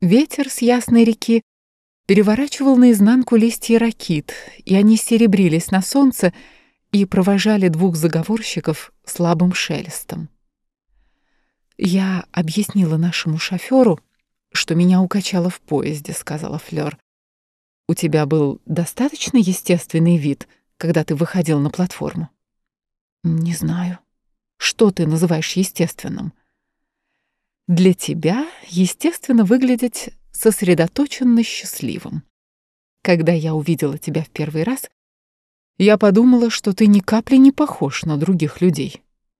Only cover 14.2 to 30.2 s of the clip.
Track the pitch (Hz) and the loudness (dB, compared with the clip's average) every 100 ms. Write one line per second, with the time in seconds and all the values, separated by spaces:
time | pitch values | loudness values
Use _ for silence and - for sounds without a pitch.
14.2 | _ _ _ - - 165 180 185 185 202 | _ _ _ -8 -2 2 4 4 2 -2
15.2 | - 180 175 - - 151 - 151 147 160 | -4 -2 -4 -6 -6 -4 -4 -8 -10 -14
16.2 | - 156 156 165 - 156 151 147 _ _ | -10 -10 -10 -12 -10 -8 -8 -10 _ _
17.2 | _ _ _ _ _ _ - 170 165 156 | _ _ _ _ _ _ -6 -4 -2 -2
18.2 | 143 156 143 - - 156 165 - 269 - | 0 0 -2 -4 -8 -6 -6 -4 -6 -6
19.2 | - 247 180 185 - 175 - 165 165 170 | -2 0 2 0 -2 -2 -2 0 2 2
20.2 | 143 139 - _ _ - 165 160 151 147 | 0 -6 -10 _ _ -8 -4 -2 -2 -2
21.2 | 170 190 160 151 143 - 180 - 151 170 | -2 -2 -2 0 -2 -2 -6 -6 -10 -8
22.2 | 160 _ _ _ _ _ _ _ _ _ | -12 _ _ _ _ _ _ _ _ _
23.2 | 170 160 170 165 156 175 180 175 _ _ | -4 -2 -2 -4 -4 -4 -6 -8 _ _
24.2 | _ _ _ - - - 214 185 156 160 | _ _ _ -10 -6 0 0 2 -2 0
25.2 | 170 160 - 175 190 - 170 - 156 - | 0 -2 -4 -4 -4 -2 -4 -6 -12 -10
26.2 | 196 - _ _ _ _ _ _ _ _ | -10 -14 _ _ _ _ _ _ _ _
27.2 | _ _ _ _ - 170 185 180 - 165 | _ _ _ _ -2 2 2 2 -4 -4
28.2 | 156 220 320 - - 175 185 - 320 339 | -2 -2 -4 -12 -8 -2 -2 -2 -4 -4
29.2 | - 233 190 254 254 240 247 - - - | 0 2 4 2 2 0 -2 -6 -14 -18